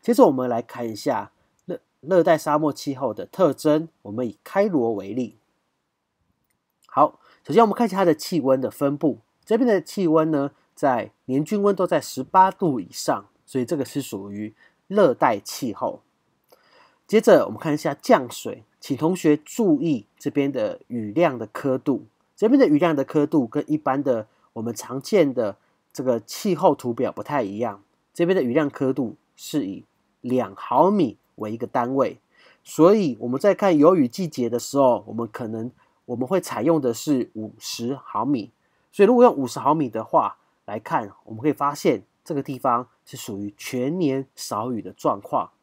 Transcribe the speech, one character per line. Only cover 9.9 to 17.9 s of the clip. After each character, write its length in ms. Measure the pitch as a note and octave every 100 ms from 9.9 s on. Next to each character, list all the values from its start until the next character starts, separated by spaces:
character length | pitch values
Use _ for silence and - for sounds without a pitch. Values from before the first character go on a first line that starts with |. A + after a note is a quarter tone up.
| - F3+
温 240 | D#3+ D#3+
呢， 200 | D3+ C#3+ _ _
在 380 | - C#3+ B2 G2+ _
年 180 | - C3
均 200 | D#3 G#3
温 120 | G3+
都 120 | G3 F3+
在 120 | E3
十 240 | - -
八 280 | C3 F#3 F#3
度 280 | - F3+ B2+
以 100 | F2+
上， 340 | - - A#2+ G2 _ _
所 120 | C3
以 60 |
这 100 | B2
个 120 | D#3 B2
是 160 | D3
属 280 | C3 G2+ G2+
于 240 | G2+ G#2+ _ _ _ _
热 280 | G3 F3
带 260 | A#2+ D3 G#2
气 320 | - - B2
候。 300 | G2+ G2+ - _ _ _ _ _ _ _ _ _ _ _
接 160 | G#3+
着 240 | A3+ E3+ A#2
我 40 |
们 80 | A2+
看 140 | D#3+
一 40 | D3
下 160 | D#3+